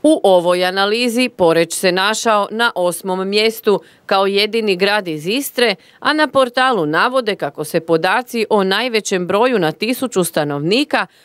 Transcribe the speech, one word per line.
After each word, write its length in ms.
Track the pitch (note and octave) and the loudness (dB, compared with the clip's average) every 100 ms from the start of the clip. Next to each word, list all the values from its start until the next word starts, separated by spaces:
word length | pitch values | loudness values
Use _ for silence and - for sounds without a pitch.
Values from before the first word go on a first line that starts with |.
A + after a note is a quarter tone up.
| D4 | 4
U 140 | D#4 | 4
ovoj 420 | G3+ F#3 E3+ F3+ F3+ | 4 4 4 0 0
analizi 640 | F#3+ G3 A3+ B3 A3+ B3 | 0 0 0 0 0 -2
Poreč 440 | - F3 E3 E3+ | 2 2 2 0
se 180 | - F#3+ | 0 0
našao 560 | F3+ G3 G#3+ A#3 G#3 G3+ | 0 -2 0 0 0 0
na 200 | G#3+ A#3 - | -2 -2 0
osmom 540 | F3+ F3 F#3+ F#3 F#3+ | -2 -2 -6 -4 -2
mjestu 520 | G#3 A3 A3 A3 F#3+ - _ - | 0 0 0 0 0 -4 _ -2
kao 200 | G3 G3 | 0 2
jedini 500 | G3+ G#3+ A3+ G#3+ F3+ | 0 0 0 -2 0
grad 320 | G3+ G#3 F3+ | 2 0 -2
iz 200 | D#3 D#3+ | -6 -4
Istre, 480 | B3 C#4 - A#3+ F#3 _ _ | -4 -4 -2 0 -2 _ _
a 140 | - | -2
na 140 | D4+ D4+ | 0 0
portalu 580 | C4+ B3 B3 B3+ A3+ D3+ | 2 0 0 0 0 0
navode 500 | D#3+ A3+ C4 G#3+ G3 | 2 2 0 -2 -4
kako 280 | D3 - | -6 -8
se 160 | D3+ E3+ | -4 -4
podaci 680 | E3 E3 F#3 A3 B3 A#3 G#3 | 0 0 2 -2 -2 -4 0
o 140 | G#3 | 0
najvećem 640 | F#3+ G3 B3 A3 G3 F#3+ F3+ | 2 0 0 -4 -2 -4 0
broju 320 | G3 B3+ A3+ | 0 2 2
na 120 | D#3 | 0
tisuću 520 | D#3 G#3+ B3+ B3+ F#3+ | -2 -4 -4 -2 -2
stanovnika 840 | F3 F3 D3 C#3+ D#3 A#3 D4 B3 F#3+ _ | -2 -2 -2 -2 0 0 0 -2 -4 _